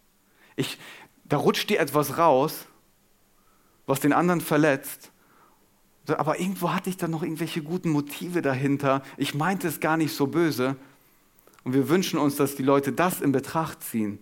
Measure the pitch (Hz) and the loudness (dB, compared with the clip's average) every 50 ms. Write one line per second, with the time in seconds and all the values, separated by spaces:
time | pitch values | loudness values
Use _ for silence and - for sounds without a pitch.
0 | _ _ _ _ _ _ _ _ _ - _ - 135 - - - - - - - | _ _ _ _ _ _ _ _ _ -10 _ -6 -6 -6 -8 -12 -16 -20 -20 -20
1 | - - _ _ _ - 147 147 - 185 220 - - - 214 - 160 143 127 151 | -20 -20 _ _ _ -2 -2 2 2 2 2 2 0 0 0 0 0 2 2 0
2 | 143 139 135 156 170 165 135 127 143 160 - - - - _ _ _ _ _ _ | 0 0 2 2 4 6 6 4 4 0 -2 -8 -14 -18 _ _ _ _ _ _
3 | _ _ _ _ _ _ _ _ _ _ _ _ _ _ _ _ _ - 139 139 | _ _ _ _ _ _ _ _ _ _ _ _ _ _ _ _ _ -2 0 2
4 | - 147 143 139 165 180 180 165 - - 165 147 156 156 135 139 - - - - | 2 2 4 4 4 2 2 0 0 0 2 4 4 4 2 0 -2 -8 -14 -14
5 | - - _ _ _ _ _ _ _ _ _ _ _ _ _ _ _ _ _ _ | -18 -20 _ _ _ _ _ _ _ _ _ _ _ _ _ _ _ _ _ _
6 | _ - 151 - 143 151 143 - 185 190 190 180 175 170 170 190 - 190 185 - | _ -2 -2 0 0 0 -2 -2 -2 -4 -2 -2 -2 -2 -2 -2 -4 -4 -6 -4
7 | 175 165 165 151 160 165 160 156 165 156 - 170 147 147 175 180 - 170 151 147 | -4 -4 -4 -4 -4 -4 -4 -4 -4 -4 -4 -6 -6 -4 -4 -2 0 0 0 0
8 | 143 143 - - - 175 175 170 143 139 131 127 143 143 143 139 143 131 135 139 | 0 -2 -6 -10 -8 -4 -2 0 0 0 0 0 0 0 0 0 2 2 0 0
9 | 139 - - - 139 139 - 143 151 180 196 180 180 165 143 - - 156 160 165 | -2 -6 -8 -6 -4 -4 -2 -2 0 0 0 -2 -2 -4 -4 -2 0 0 2 2
10 | 160 147 - - 143 139 - 165 175 160 123 120 127 131 135 - - - - _ | 0 0 0 0 -2 0 2 2 2 2 2 0 0 -2 -2 -4 -10 -20 -20 _
11 | _ _ _ _ _ _ _ _ _ _ _ _ - 127 127 139 131 120 160 196 | _ _ _ _ _ _ _ _ _ _ _ _ -4 0 0 2 2 4 2 2
12 | 185 - - 147 147 147 143 - 143 135 139 - 131 135 139 139 139 135 120 156 | 2 0 0 0 2 2 2 2 0 0 -2 0 2 4 4 4 2 0 0 2
13 | 170 185 185 - - 143 135 131 - - - 165 160 143 - - - - - 113 | 2 0 0 0 0 0 0 0 -2 -2 -4 -4 -4 -4 -6 -12 -12 -6 -4 -4
14 | 107 101 104 101 | -4 -4 -6 -8